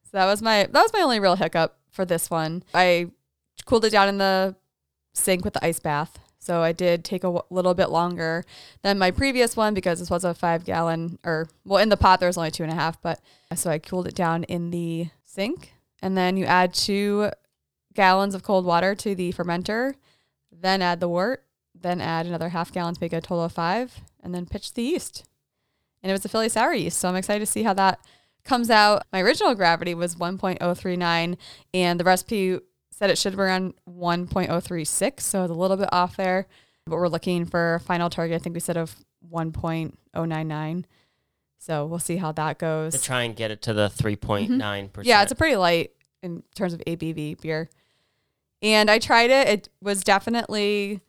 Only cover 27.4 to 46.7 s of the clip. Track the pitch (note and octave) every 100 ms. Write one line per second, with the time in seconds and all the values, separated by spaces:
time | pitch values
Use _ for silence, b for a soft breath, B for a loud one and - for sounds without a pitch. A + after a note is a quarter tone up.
27.4 | G#3 G#3 A3 F#3+ F#3+ - b b b b
28.4 | - B3 A#3 A3 G#3 G#3 - F#3+ F#3+ -
29.4 | G4+ G#3+ F3 E3 F3 E3+ F3 E3+ F3 F#3+
30.4 | F#3+ F3+ F3 F3+ F#3+ F3+ F3 E3+ E3+ F3
31.4 | B B B F#3 F3 F3 F3+ F#3 - A3
32.4 | F#3 F#3 _ _ _ - G3+ D#3+ G3+ F#3+
33.4 | F#3+ F#3 F#3 - - F3 E3+ F3 F3+ F#3+
34.4 | F3 E3+ - F3 D#3+ - G3 - - G3
35.4 | F3+ E3 F#3+ F#3+ G3+ F3+ F3 - F#3 F#3
36.4 | G3 b b b - D#3+ F3 D#3+ F#3+ F3
37.4 | E3+ F3 E3+ E3+ - F3 E3+ F3 E3 E3
38.4 | E3+ E3+ - E3+ E3 - _ _ E3+ E3+
39.4 | D#3+ D#3+ E3+ E3 D#3 - _ E3+ E3 D#3
40.4 | D#3+ D3+ D#3 F3 - _ _ _ _ _
41.4 | _ _ - D#3 D3 E3+ - F3 D#3+ D#3
42.4 | D#3 D3+ E3 D#3 D#3 D#3+ - B2+ A#2 A2
43.4 | A2+ G#2+ - G#2+ G#2 - A2 G#2 - G2+
44.4 | A2 B3+ G#2 C#3+ G3 G#3 G#3+ G#3 G3+ B3
45.4 | D#4+ A3+ F3+ E3+ - _ _ _ F3+ E3+
46.4 | - - F#3